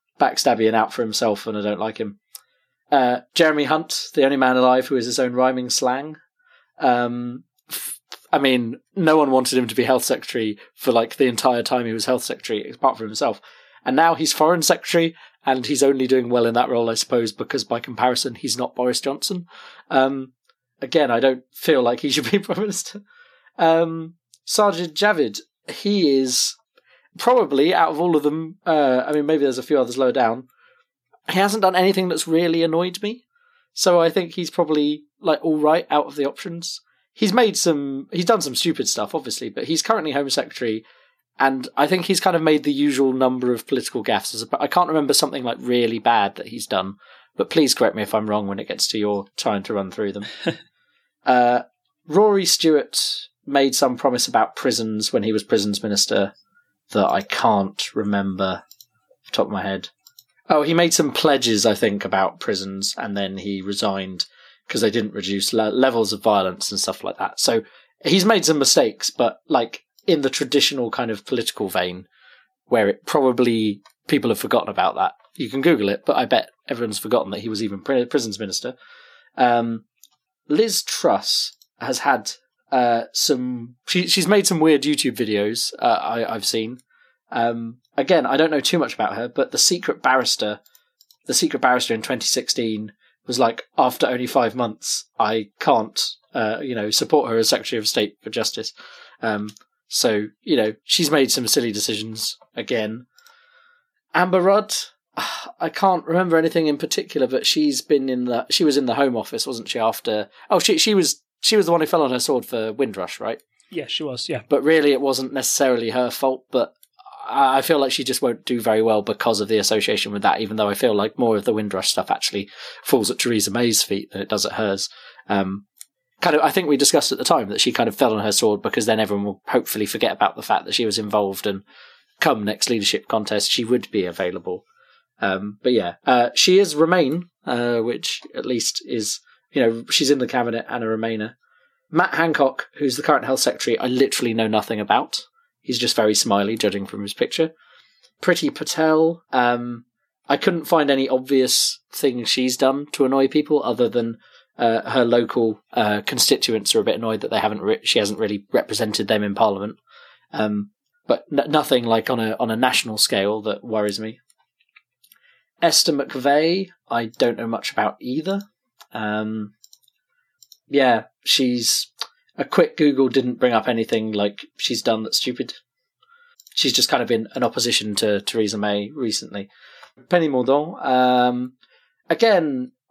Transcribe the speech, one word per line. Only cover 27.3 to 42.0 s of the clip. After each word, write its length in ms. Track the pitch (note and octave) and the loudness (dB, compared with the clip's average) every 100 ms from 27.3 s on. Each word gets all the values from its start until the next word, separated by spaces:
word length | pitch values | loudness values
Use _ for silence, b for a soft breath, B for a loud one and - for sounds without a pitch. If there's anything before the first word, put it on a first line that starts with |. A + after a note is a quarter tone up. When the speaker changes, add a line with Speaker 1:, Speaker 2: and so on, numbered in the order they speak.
| B3+ D#3+ C#3 D#3 | 4 4 2 4
Speaker 1:
out 160 | E3+ D#3+ | 4 2
of 100 | D3+ | 2
all 140 | F3 | 2
of 80 | D#3 | 2
them, 360 | D3 D#3 D#3+ G3 F3+ | 2 -2 -8 -6 0
uh, 360 | D#3 C#3 B2+ C3+ | 2 4 2 0
I 60 | |
mean, 140 | D3+ D3 | -2 2
maybe 160 | D#3 | 2
there's 160 | C#3 B2+ | 2 -2
a 40 | |
few 180 | B2 C#3+ | 0 2
others 180 | A#2+ B2 | 2 0
lower 140 | C3 | 0
down, 340 | B2+ A#2 A#2 - b b b b _ _ _ - | 2 0 0 -10 b b b b _ _ _ -4
he 80 | F#3 | 0
hasn't 240 | G3 G#3+ | 2 4
done 120 | F#3+ | 2
anything 340 | F#3+ G3 F#3+ F3+ | 4 2 2 0
that's 200 | D#3+ E3 | -2 0
really 340 | E3 F3 E3 | 2 2 2
annoyed 400 | E3 D#3+ F3+ F#3 | 0 0 -2 -4
me. 220 | G#3 A#3+ _ _ _ _ _ | -8 -8 _ _ _ _ _
So 280 | - F#3 F3 | -2 4 4
I 100 | E3 | 4
think 240 | F#3 E3+ | 2 -4
he's 160 | F#3 E3 | -6 -6
probably, 540 | - D3+ D3+ D3 D3+ _ _ | -2 0 2 0 -2 _ _
like, 220 | D#3+ - | -2 0
all 160 | E3 D3+ | 0 2
right 280 | D3+ E3 - | 2 2 2
out 160 | D3+ D3 | 0 0
of 100 | C#3+ | -4
the 120 | C#3 | -4
options. 520 | - F#3 E3+ - - _ _ _ | -4 -12 -10 -12 -14 _ _ _
He's 200 | - G#3 | -2 0
made 240 | A3+ A3+ - | 4 2 2
some, 520 | F3+ D3 C#3 C3+ - | 0 0 -2 -8 -6
he's 120 | F3 | -4
done 160 | F3 G#3+ | 2 2
some 140 | D#3 | 2
stupid 340 | A#2+ E3+ D3+ - | -2 -2 -2 -2
stuff, 260 | - G#2 | -4 -4
obviously, 340 | D#3+ A#2+ - A#2 | -6 -8 -10 -8
but 160 | - | -8
he's 180 | A2 D#3+ | -4 -4
currently 300 | - A3 D#3 | 0 -2 0
Home 180 | C3+ C#3 | -2 -2
Secretary, 540 | C3+ G#2 - A#2+ A2 - b b b _ - | -2 -4 -4 -4 -4 -8 b b b _ 0
and 280 | C3+ C3+ B2+ - | 0 0 -6 -2
I 100 | D3+ | 0
think 180 | F#3 | 0